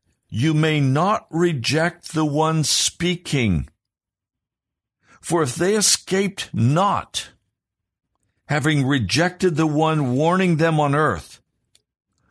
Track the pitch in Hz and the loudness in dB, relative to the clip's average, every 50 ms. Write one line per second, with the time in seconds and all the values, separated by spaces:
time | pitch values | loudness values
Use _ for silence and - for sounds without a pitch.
0 | _ _ _ _ _ _ - 107 131 160 156 151 156 160 156 147 139 131 131 147 | _ _ _ _ _ _ -4 -2 0 2 2 2 2 2 2 2 2 2 2 0
1 | 175 202 214 - - - - 165 175 175 160 127 110 120 135 160 160 175 - - | 0 0 -2 -4 -6 -6 -2 0 0 0 0 -2 -4 -2 -2 0 -2 -2 -4 -8
2 | - - - 156 156 151 143 151 156 160 160 160 147 - - - - - - - | -14 -6 -4 -2 -2 0 0 0 0 0 0 0 0 0 0 -2 -2 -4 -4 -4
3 | 170 175 175 170 - - 151 135 120 104 87 73 65 - _ _ _ _ _ _ | -4 -4 -4 -4 -4 -4 -2 0 0 0 0 0 -2 -6 _ _ _ _ _ _
4 | _ _ _ _ _ _ _ _ _ _ _ _ _ _ _ _ _ _ _ _ | _ _ _ _ _ _ _ _ _ _ _ _ _ _ _ _ _ _ _ _
5 | _ _ - _ - - 160 170 156 127 - 170 170 190 208 214 196 - - - | _ _ -20 _ -6 -2 -2 0 0 -2 -2 -2 0 0 0 2 2 0 0 -2
6 | - - 185 190 202 190 202 - - - - 113 113 127 147 170 196 202 170 95 | -2 -2 -2 0 0 -2 -4 -8 -12 -8 -2 0 0 2 2 2 0 0 -2 -4
7 | - - - - - - - _ _ _ _ _ _ _ _ _ _ _ _ _ | -6 -8 -10 -12 -12 -12 -18 _ _ _ _ _ _ _ _ _ _ _ _ _
8 | _ _ _ _ _ _ _ _ _ - 147 151 123 156 156 143 131 131 143 131 | _ _ _ _ _ _ _ _ _ -6 -4 -2 0 0 2 2 2 2 0 0
9 | 107 87 - 139 170 180 175 - 190 180 156 143 160 156 147 151 160 160 156 151 | 0 0 0 0 0 0 0 0 0 0 2 2 0 2 2 2 0 2 0 0
10 | 139 123 123 135 156 165 180 185 190 175 170 143 165 165 156 151 147 143 139 151 | 0 0 0 0 2 2 2 2 2 2 2 2 2 2 2 2 2 2 2 2
11 | 156 135 95 78 - - - - _ _ _ _ _ _ _ _ _ _ _ _ | 0 0 -2 -4 -8 -14 -20 -20 _ _ _ _ _ _ _ _ _ _ _ _
12 | _ _ _ _ _ _ | _ _ _ _ _ _